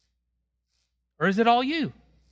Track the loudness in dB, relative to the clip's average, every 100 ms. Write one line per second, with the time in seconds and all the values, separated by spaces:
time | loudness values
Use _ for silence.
0 | _ _ _ _ _ _ _ _ _ _
1 | _ -4 -2 0 2 2 0 -4 -6 -8
2 | _ _ _